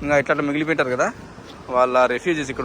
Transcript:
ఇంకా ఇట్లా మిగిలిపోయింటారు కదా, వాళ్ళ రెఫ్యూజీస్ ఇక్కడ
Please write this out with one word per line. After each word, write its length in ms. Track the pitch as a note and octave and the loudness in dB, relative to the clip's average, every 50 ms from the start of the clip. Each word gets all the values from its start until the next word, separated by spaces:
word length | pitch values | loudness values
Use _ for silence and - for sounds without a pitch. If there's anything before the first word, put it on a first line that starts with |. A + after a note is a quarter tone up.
ఇంకా 160 | C#3+ C#3+ D3 C#3+ | -2 0 2 2
ఇట్లా 240 | C3 - D3+ D3 D3 C#3+ | 2 2 0 0 0 -2
మిగిలిపోయింటారు 400 | C#3+ D3+ D#3 D3+ D#3+ D3 C#3+ B2+ B2+ B2+ | -2 -2 -2 0 0 0 0 0 0 0
కదా, 120 | D#3+ G#3+ B3+ - - - - - - - - - - - B2+ B2 | -2 -2 -4 -8 -14 -20 -20 -20 -20 -20 -20 -18 -12 -2 0 2
వాళ్ళ 280 | B2+ B2+ B2 B2+ B2+ A#2+ B2 | 2 4 4 4 4 4 2
రెఫ్యూజీస్ 360 | A#2+ - F3+ E3+ D3+ C#3+ C3 C3 | -2 -2 -2 -2 -2 -4 -6 -6
ఇక్కడ 100 | - B2+ | -6 -2